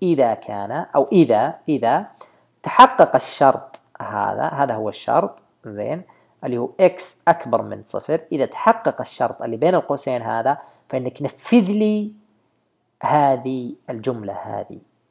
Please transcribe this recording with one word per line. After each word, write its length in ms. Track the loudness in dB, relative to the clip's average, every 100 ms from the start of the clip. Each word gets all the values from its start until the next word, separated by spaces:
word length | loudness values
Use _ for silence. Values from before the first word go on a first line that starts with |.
اذا 320 | 0 2 2
كان 380 | 0 -6 -10 -6
او 360 | -8 -2 0 2
اذا، 480 | 4 4 4 2 -4 -4
اذا 360 | -2 0 0 -2 _ -20 _ _ _
تحقق 520 | 0 6 8 8 6 6
الشرط 640 | 2 2 4 4 0 -20 _ -16
هذا، 420 | -10 -4 -4 -2 -4
هذا 260 | -2 -2
هو 160 | -2 -6
الشرط، 500 | -6 -2 0 0 -6 _ _ -14
زين، 360 | -10 -8 -8 -12 _ _ _
اللي 140 | -8 -6
هو 120 | -6 2
x 200 | 2 2 -8 -2 0
اكبر 340 | 0 0 -2
من 220 | -2 -10
صفر، 380 | -10 -10 -4 -6 -4
اذا 140 | -4 -4
تحقق 560 | 0 0 2 -2 -4
الشرط 400 | -10 -4 -4 -4
اللي 160 | -10 -2
بين 180 | 0 0
القوسين 460 | -2 -6 -4 -6
هذا، 360 | -4 -2 -2 -4 -8 _ _
فانك 320 | -6 -6 -6
نفذ 500 | -10 -10 2 2 4
لي 420 | 2 0 0 -4 -12 _ _ _ _ _ _ _ _
هذه 720 | -2 2 2 0 -2 -6 -8 -12 -12
الجملة 440 | -8 -6 -6 -8
هذه، 460 | -10 -10 -10 -10 -16 -20 _ _